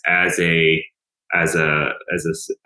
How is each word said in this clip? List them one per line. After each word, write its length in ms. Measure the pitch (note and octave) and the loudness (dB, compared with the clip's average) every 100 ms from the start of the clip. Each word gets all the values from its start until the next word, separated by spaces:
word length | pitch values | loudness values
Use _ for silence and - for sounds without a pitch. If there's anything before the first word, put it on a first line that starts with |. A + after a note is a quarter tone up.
| - | 0
as 320 | F2+ F2+ F2 | 2 2 2
a, 460 | E2+ E2 D#2+ D#2+ - _ _ _ - | 2 4 4 2 -2 _ _ _ -6
as 200 | F2 E2 | -2 0
a, 380 | E2+ D#2 D2+ D2 - - | 0 0 0 -2 -6 -6
as 120 | E2+ D#2+ | -6 -4
a 40 | |
s-, 200 | D#2+ - - | -6 -8 -8